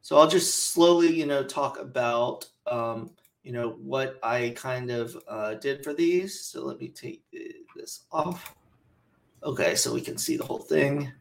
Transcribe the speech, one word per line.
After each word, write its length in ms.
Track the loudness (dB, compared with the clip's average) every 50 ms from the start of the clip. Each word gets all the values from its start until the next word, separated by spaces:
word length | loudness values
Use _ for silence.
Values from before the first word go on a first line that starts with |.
So 160 | _ 6 8
I'll 100 | 8 8
just 440 | 10 8 4 4 2 0 0 -2 0
slowly, 420 | 4 6 8 8 8 8 6 4 4
you 120 | 2 0
know, 180 | 0 0 -2 -2
talk 360 | -2 -2 -2 -2 -2 -4 -8
about, 680 | -14 -6 -2 -2 0 0 2 2 0 0 -2 -8 -14 -20 _ _ _
um, 460 | -4 -4 -2 -2 -4 -4 -8 -10 -14 _ _ _ _ _ _ _
you 80 | -8
know, 200 | -6 -4 -4 -4 -6 -8
what 360 | -8 -4 -2 -2 -2 -4 -6 -6 -2
I 300 | 0 0 0 0 -2 -6
kind 360 | -6 -6 -6 -6 -4 -4 -4
of, 260 | -4 -4 -4 -6 -8 -14 -14
uh, 280 | -12 -8 -6 -6 -6 -6
did 280 | -4 -4 -4 -4 -4 -6
for 100 | -6 -2
these. 480 | 2 2 2 2 2 0 -2 -10 -10
So 220 | -12 -12 -10 -8 -8
let 160 | -8 -8 -10
me 80 | -12 -14
take 340 | -14 -14 -14 -14 -14 -14 _ _ -16 -14 -14 -14 -16 -16 -20 _ -18
this 300 | -18 -16 -16 -16 -18 _ _
off. 420 | -2 -2 -2 -2 -4 -8 -12 -18 -20 _ _ _ _ _ _ _ _ _ _ _ _ _ _ _ _ _ -8
Okay, 320 | -6 -2 2 2 2 2
so 180 | 2 0 0 -2
we 80 | -4
can 160 | -4 -6 -8
see 180 | -6 -4 -2 -2
the 80 | -2 -2
whole 160 | -6 -6 -8
thing. 540 | -2 2 4 4 4 4 2 -2 -4 -6 -10 _